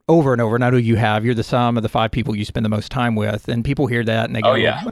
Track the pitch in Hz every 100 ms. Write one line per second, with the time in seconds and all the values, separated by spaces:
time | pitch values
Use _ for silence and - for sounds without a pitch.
0 | - 165 139 120 113 117 123 127 113 110
1 | 110 107 117 113 - 127 120 120 107 120
2 | 110 127 107 104 104 127 110 107 - 127
3 | 120 110 107 107 - 117 135 139 131 120
4 | 113 110 117 117 110 - - - 233